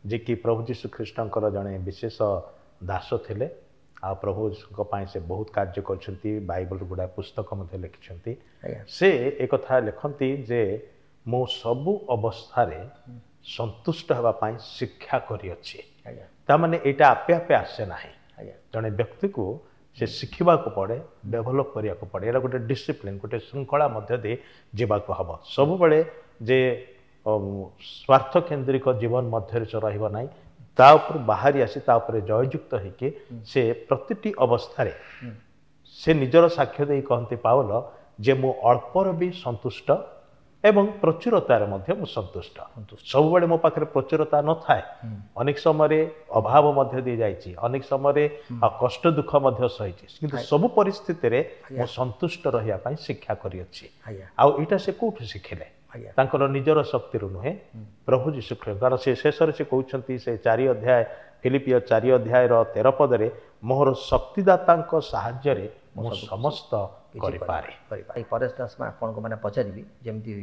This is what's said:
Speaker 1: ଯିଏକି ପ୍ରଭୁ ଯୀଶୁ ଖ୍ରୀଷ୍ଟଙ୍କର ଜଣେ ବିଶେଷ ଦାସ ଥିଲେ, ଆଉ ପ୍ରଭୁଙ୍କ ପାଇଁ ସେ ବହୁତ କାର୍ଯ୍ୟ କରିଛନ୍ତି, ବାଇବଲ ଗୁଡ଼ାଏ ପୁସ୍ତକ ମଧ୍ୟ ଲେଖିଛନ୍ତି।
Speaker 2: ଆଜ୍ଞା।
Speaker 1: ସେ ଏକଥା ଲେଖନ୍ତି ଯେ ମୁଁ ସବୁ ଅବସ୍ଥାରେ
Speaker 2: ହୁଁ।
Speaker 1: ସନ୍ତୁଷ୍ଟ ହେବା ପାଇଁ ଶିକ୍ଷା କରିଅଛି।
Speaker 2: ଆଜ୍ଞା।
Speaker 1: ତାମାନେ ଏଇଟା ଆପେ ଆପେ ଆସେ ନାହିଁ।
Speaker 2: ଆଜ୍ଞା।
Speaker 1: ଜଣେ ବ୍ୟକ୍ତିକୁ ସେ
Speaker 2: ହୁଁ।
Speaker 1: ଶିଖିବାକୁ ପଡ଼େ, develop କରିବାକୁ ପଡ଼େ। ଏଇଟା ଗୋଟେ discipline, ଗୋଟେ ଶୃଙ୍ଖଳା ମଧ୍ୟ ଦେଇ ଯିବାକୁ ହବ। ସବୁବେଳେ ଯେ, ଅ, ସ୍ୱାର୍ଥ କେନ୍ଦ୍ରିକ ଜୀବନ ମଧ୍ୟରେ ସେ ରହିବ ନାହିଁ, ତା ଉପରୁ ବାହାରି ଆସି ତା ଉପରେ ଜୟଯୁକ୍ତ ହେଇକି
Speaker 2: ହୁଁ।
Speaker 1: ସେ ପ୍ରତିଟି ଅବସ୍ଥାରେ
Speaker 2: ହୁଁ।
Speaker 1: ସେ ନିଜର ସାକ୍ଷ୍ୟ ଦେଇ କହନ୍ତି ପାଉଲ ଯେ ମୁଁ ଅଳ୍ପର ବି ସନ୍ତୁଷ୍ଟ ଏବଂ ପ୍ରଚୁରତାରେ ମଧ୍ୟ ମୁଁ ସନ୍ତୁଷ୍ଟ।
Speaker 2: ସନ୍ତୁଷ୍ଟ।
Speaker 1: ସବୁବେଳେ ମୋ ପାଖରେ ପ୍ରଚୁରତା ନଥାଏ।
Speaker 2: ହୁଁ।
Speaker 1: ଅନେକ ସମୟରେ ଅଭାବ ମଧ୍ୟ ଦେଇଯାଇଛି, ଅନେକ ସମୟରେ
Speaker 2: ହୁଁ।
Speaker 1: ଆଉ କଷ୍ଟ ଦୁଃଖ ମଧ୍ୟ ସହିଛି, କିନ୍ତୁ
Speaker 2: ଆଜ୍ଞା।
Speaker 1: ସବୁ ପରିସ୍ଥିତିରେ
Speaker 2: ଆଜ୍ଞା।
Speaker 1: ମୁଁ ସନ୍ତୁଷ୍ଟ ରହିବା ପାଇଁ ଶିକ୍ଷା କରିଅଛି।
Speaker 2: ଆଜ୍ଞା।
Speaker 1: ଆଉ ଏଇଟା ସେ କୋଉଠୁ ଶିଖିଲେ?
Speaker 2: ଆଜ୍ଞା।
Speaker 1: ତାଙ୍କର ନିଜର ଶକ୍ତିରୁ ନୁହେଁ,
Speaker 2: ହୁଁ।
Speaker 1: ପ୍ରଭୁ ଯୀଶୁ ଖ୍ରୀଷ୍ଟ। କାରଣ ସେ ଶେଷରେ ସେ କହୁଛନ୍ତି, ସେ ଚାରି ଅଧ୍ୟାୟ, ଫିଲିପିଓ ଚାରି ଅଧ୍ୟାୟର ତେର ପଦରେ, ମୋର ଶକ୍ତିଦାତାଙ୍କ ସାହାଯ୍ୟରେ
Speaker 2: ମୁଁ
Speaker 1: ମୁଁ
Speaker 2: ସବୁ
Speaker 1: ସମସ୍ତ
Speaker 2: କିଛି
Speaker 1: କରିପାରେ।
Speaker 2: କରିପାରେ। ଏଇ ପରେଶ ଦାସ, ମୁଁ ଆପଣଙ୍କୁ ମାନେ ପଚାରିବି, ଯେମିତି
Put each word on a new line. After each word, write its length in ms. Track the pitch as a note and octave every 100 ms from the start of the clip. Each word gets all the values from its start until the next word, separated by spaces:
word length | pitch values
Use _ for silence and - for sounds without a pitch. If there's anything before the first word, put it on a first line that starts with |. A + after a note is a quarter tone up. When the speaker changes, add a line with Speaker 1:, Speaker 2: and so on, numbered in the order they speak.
| G2+
Speaker 1:
ଯିଏକି 280 | A2+ A#2
ପ୍ରଭୁ 320 | A#2 A#2 A2+ A#2
ଯୀଶୁ 220 | A#2 -
ଖ୍ରୀଷ୍ଟଙ୍କର 600 | - A2 - A2 A2 G#2+
ଜଣେ 280 | G2+ G2 F#2+
ବିଶେଷ 400 | F#2 F#2 A#2 - G#2+ F#2+ - - _ _
ଦାସ 320 | F#2 F#2+ -
ଥିଲେ, 320 | A#2+ - G2+ C#3+ - _ _ _ -
ଆଉ 120 | F#2+
ପ୍ରଭୁଙ୍କ 680 | F#2+ G2+ F#2+ G#2+ G2+ - G2
ପାଇଁ 260 | G#2 G2+ F#2+
ସେ 140 | G2
ବହୁତ 280 | E2+ F#2+ G#2+
କାର୍ଯ୍ୟ 320 | - F#2+ F#2+
କରିଛନ୍ତି, 560 | G2 F#2+ - F#2+ G#2+ G#2+
ବାଇବଲ 400 | F#2+ F2+ F#2 F#2+
ଗୁଡ଼ାଏ 280 | F#2 F2+ F#2
ପୁସ୍ତକ 480 | - G2 - G2+
ମଧ୍ୟ 220 | G2+ F2 F#2+
ଲେଖିଛନ୍ତି। 540 | F2 - - F2 A2+ - - _
Speaker 2:
ଆଜ୍ଞା। 160 | - A2 G#2+
Speaker 1:
ସେ 480 | - F#3+ C#3+ B2+ -
ଏକଥା 380 | C3 C3+ - C3
ଲେଖନ୍ତି 580 | C3+ - D3 C#3+ C3 C#3+
ଯେ 460 | A#2 A#2+ G2+ G#2+ - _ _ _ A#2
ମୁଁ 200 | B2 B2
ସବୁ 600 | - A#2 B2 D3+ G#3 -
ଅବସ୍ଥାରେ 640 | A#2+ A2 - - - A2 -
Speaker 2:
ହୁଁ। 380 | - - - A#2+ _ _
Speaker 1:
ସନ୍ତୁଷ୍ଟ 680 | - - A2+ - - D#3+ -
ହେବା 180 | B2+ A#2
ପାଇଁ 260 | - A2 A#2+
ଶିକ୍ଷା 580 | - - B2 - - B2+
କରିଅଛି। 600 | - G#2+ F#2 E2 - - - _ A#2
Speaker 2:
ଆଜ୍ଞା। 180 | A#2+ - _ -
Speaker 1:
ତାମାନେ 340 | D3+ E3 E3
ଏଇଟା 240 | C#3 C#3 D3
ଆପେ 240 | - -
ଆପେ 200 | E3+ E3+
ଆସେ 320 | B2 - - G2+
ନାହିଁ। 240 | - - - _ -
Speaker 2:
ଆଜ୍ଞା। 140 | G2+ - _
Speaker 1:
ଜଣେ 160 | A2+ A2+
ବ୍ୟକ୍ତିକୁ 680 | G2+ A2 - G3 G3 F#2+ C3 - _ _ -
ସେ 60 |
Speaker 2:
ହୁଁ। 100 | A#2
Speaker 1:
ଶିଖିବାକୁ 560 | - B2+ - F3 B2+ A2+
ପଡ଼େ, 300 | G2+ G2 B2 - _ -
develop 400 | A#2 A2+ C3+ C3+
କରିବାକୁ 320 | G#2+ G#2+ F2+ F#2+
ପଡ଼େ। 200 | G2 G#2+
ଏଇଟା 120 | B2+
ଗୋଟେ 200 | B2 B2
discipline, 600 | A#2 C3 - - G2+ G2
ଗୋଟେ 200 | G#2 A#2
ଶୃଙ୍ଖଳା 500 | - C#3 C3 C#3+ D3
ମଧ୍ୟ 280 | A2+ G2+ A#2+
ଦେଇ 180 | G#2 A#2+ - - _
ଯିବାକୁ 380 | G#2 A2+ G#2 -
ହବ। 260 | F#2+ D#2+ C#2+
ସବୁବେଳେ 600 | - - D3 F#3 E3+ D#3 D#3+ - - _
ଯେ, 180 | A2+ C3 B2+ A#2 - - _ _ G#2+
ଅ, 60 | G#2+ G2 G2+ F#2+ -
ସ୍ୱାର୍ଥ 520 | - - - C3+ - F3
କେନ୍ଦ୍ରିକ 520 | E3+ D3 C3 C3+ C3
ଜୀବନ 320 | A#2 A#2 B2
ମଧ୍ୟରେ 400 | A#2+ A2+ G2 A#2+
ସେ 140 | A2 A2+
ରହିବ 280 | G#2+ G#2 G#2+
ନାହିଁ, 200 | G#2 C#3 - - _ - -
ତା 180 | C3+
ଉପରୁ 240 | D#3 - D#3+
ବାହାରି 440 | A2+ G2+ C#3 C#3
ଆସି 180 | A2+ C#3
ତା 160 | - A#2
ଉପରେ 240 | - A2+
ଜୟଯୁକ୍ତ 540 | F#2+ A2 C3+ C#3+ -
ହେଇକି 340 | A#2+ F#2+ F#2 C3
Speaker 2:
ହୁଁ। 320 | D3 - A#2
Speaker 1:
ସେ 420 | G#2+ C#3 A#2 A#2+ -
ପ୍ରତିଟି 460 | C3+ - A3 G#3+ G3+
ଅବସ୍ଥାରେ 520 | - A#2+ - - G#2+
Speaker 2:
ହୁଁ। 400 | - - - B2 A2 _ _ _ _
Speaker 1:
ସେ 300 | _ - -
ନିଜର 340 | D#3+ C3 D#3+ E3+
ସାକ୍ଷ୍ୟ 360 | D#3 C3+ - C#3+
ଦେଇ 140 | C#3
କହନ୍ତି 360 | C3+ A#2+ A#2+ A#2+
ପାଉଲ 460 | A#2 B2+ A2 A2 B2+ - - -
ଯେ 140 | A2
ମୁଁ 200 | C3 C3 -
ଅଳ୍ପର 500 | A2+ B2 - F#3 F#3+
ବି 200 | E3 F3+
ସନ୍ତୁଷ୍ଟ 880 | F3 C3 A2+ - - - D#3 - - - _ _ _
ଏବଂ 220 | G#3 G3+ G3+
ପ୍ରଚୁରତାରେ 800 | G#3 D#3+ D#3+ A#3+ G#3 - A#2 G#2
ମଧ୍ୟ 280 | G2 F#2+
ମୁଁ 120 | G#3 D#3
ସନ୍ତୁଷ୍ଟ। 500 | - F#2+ F#2 - -
Speaker 2:
ସନ୍ତୁଷ୍ଟ। 520 | - - G#2 - -
Speaker 1:
ସବୁବେଳେ 340 | C3 D#3 F3 E3+
ମୋ 100 | E3
ପାଖରେ 280 | E3 -
ପ୍ରଚୁରତା 560 | D#3 C#3 - D#3+ D#3 D3
ନଥାଏ। 400 | D3+ D#3+ - A2+
Speaker 2:
ହୁଁ। 360 | - - A#2 G#2 G#2 -
Speaker 1:
ଅନେକ 220 | C3 C#3+
ସମୟରେ 640 | E3+ D3+ D3+ D#3 D#3+ - -
ଅଭାବ 400 | A2+ G#2+ C#3 D3
ମଧ୍ୟ 300 | C#3 B2+ B2+
ଦେଇଯାଇଛି, 520 | B2+ A#2 G#2+ - F#2 F2
ଅନେକ 260 | A#2+ C3+
ସମୟରେ 400 | - C#3 C#3 C#3+ D3
Speaker 2:
ହୁଁ। 300 | D3 - A#2+
Speaker 1:
ଆଉ 60 | A#2 -
କଷ୍ଟ 260 | B2 - E3+
ଦୁଃଖ 280 | D3+ - C#3+
ମଧ୍ୟ 320 | C3+ A2+ B2
ସହିଛି, 380 | - G#2 F2 - -
କିନ୍ତୁ 160 | D3+ A#2+
Speaker 2:
ଆଜ୍ଞା। 120 | A#2+
Speaker 1:
ସବୁ 200 | D3 A#3
ପରିସ୍ଥିତିରେ 720 | A3 G3 G3 - E3 A#2+ B2
Speaker 2:
ଆଜ୍ଞା। 400 | E3 - - C3
Speaker 1:
ମୁଁ 80 | A#2+
ସନ୍ତୁଷ୍ଟ 600 | - B2+ - E3 - D3
ରହିବା 300 | B2 G#2+ F#2+
ପାଇଁ 200 | B2 D3+
ଶିକ୍ଷା 380 | - - -
କରିଅଛି। 560 | G#2+ - F#2 F2+ - - _ -
Speaker 2:
ଆଜ୍ଞା। 200 | G2 F#2+ -
Speaker 1:
ଆଉ 200 | C3+ C#3+
ଏଇଟା 160 | D#3 G3
ସେ 140 | F#3+
କୋଉଠୁ 320 | F#3+ A#3 G#3
ଶିଖିଲେ? 420 | A#2 G2+ - F#2 - _ _
Speaker 2:
ଆଜ୍ଞା। 180 | A#2+ G#2+ -
Speaker 1:
ତାଙ୍କର 320 | C3+ D3 C#3
ନିଜର 340 | C#3 C#3 D#3
ଶକ୍ତିରୁ 480 | C#3 B2+ - A2 G2+
ନୁହେଁ, 220 | F#2+ B2
Speaker 2:
ହୁଁ। 320 | F#3+ - A2+ G#2 - -
Speaker 1:
ପ୍ରଭୁ 260 | B2+ C3
ଯୀଶୁ 220 | C#3+ -
ଖ୍ରୀଷ୍ଟ। 260 | B2 - G2
କାରଣ 160 | B2+ B2+
ସେ 180 | C#3
ଶେଷରେ 380 | A#2+ D3+ C#3+ D#3+
ସେ 120 | -
କହୁଛନ୍ତି, 540 | D3 C3 C3 C3+ B2 B2+
ସେ 180 | B2 A2+
ଚାରି 320 | A#2 A2+ C3
ଅଧ୍ୟାୟ, 360 | A2+ A#2 B2 A2+ - - _
ଫିଲିପିଓ 380 | C3 C3+ C3+ B2+
ଚାରି 300 | - A2 A#2+
ଅଧ୍ୟାୟର 540 | B2+ A2+ B2 B2 A#2
ତେର 260 | A2+ G#2+ A#2+
ପଦରେ, 380 | C3+ C#3+ A#2 A2 - - _
ମୋର 300 | A2 C3 C#3
ଶକ୍ତିଦାତାଙ୍କ 1080 | B2+ - B2+ - - F#3+ F3+ F3+ E3+ - D#3+
ସାହାଯ୍ୟରେ 680 | - A2+ A2+ B2+ C#3+ A2+ F#2+ - _ -
Speaker 2:
ମୁଁ 80 |
Speaker 1:
ମୁଁ 60 | A#2
Speaker 2:
ସବୁ 160 | G2+ G#2+
Speaker 1:
ସମସ୍ତ 720 | G#2 C#3 - - A2 F#2+ - _
Speaker 2:
କିଛି 140 | A2 G2+
Speaker 1:
କରିପାରେ। 420 | F2 F2 D#2+ - - -
Speaker 2:
କରିପାରେ। 300 | - - A#2+
ଏଇ 40 | A2+
ପରେଶ 220 | A#2 B2+ -
ଦାସ, 180 | A#2+ -
ମୁଁ 60 | A#2
ଆପଣଙ୍କୁ 340 | - A2+ G#2+
ମାନେ 160 | A2 A2
ପଚାରିବି, 480 | G#2 C3 G#2 G2 - _
ଯେମିତି 300 | A#2 A2 A2+ G2+